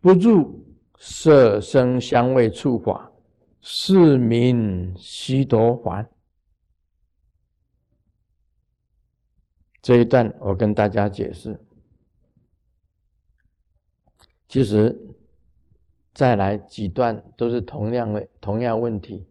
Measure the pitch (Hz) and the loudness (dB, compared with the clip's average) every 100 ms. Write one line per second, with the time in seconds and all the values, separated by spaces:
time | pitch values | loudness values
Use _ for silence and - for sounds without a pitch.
0 | 180 185 220 202 131 - - _ _ _ | 6 4 4 4 2 -8 -20 _ _ _
1 | - - 156 143 117 104 95 139 123 127 | -20 -2 6 6 6 2 0 0 0 -2
2 | 120 123 123 131 113 - 139 113 - 95 | -2 0 2 2 0 -2 -4 -2 -4 -8
3 | - _ _ _ _ _ - - - 190 | -12 _ _ _ _ _ -14 -10 2 4
4 | 165 131 117 117 123 120 107 92 92 90 | 6 4 2 2 2 0 -2 -4 -8 -12
5 | - - - 131 135 113 117 120 - 90 | -18 -16 -6 -4 0 2 2 0 -8 -10
6 | 110 _ _ _ _ _ _ _ _ _ | -12 _ _ _ _ _ _ _ _ _
7 | _ _ _ _ _ _ _ _ _ _ | _ _ _ _ _ _ _ _ _ _
8 | _ _ _ _ _ _ _ _ _ _ | _ _ _ _ _ _ _ _ _ _
9 | _ _ _ _ _ _ _ _ - 123 | _ _ _ _ _ _ _ _ 2 2
10 | 117 127 110 - 98 95 107 104 104 101 | 4 2 0 -6 -8 -4 -2 0 -2 -2
11 | 101 98 - - - - _ _ _ _ | -4 -6 -10 -10 -14 -16 _ _ _ _
12 | _ _ _ _ _ _ _ _ _ _ | _ _ _ _ _ _ _ _ _ _
13 | _ _ _ _ _ _ _ _ _ _ | _ _ _ _ _ _ _ _ _ _
14 | _ _ _ _ _ 135 117 104 113 - | _ _ _ _ _ -2 0 2 0 -2
15 | - - _ _ _ _ _ _ _ _ | -16 -20 _ _ _ _ _ _ _ _
16 | _ - 131 110 98 104 - - 98 104 | _ -2 0 2 0 -4 -10 -10 -8 -2
17 | 120 107 - _ 120 120 - 151 107 120 | -4 -4 -14 _ -4 -4 -8 -10 -6 -6
18 | 113 104 - _ 104 110 120 113 117 104 | -6 -8 -10 _ -8 -6 -4 -4 -4 -8
19 | - 92 87 | -12 -18 -18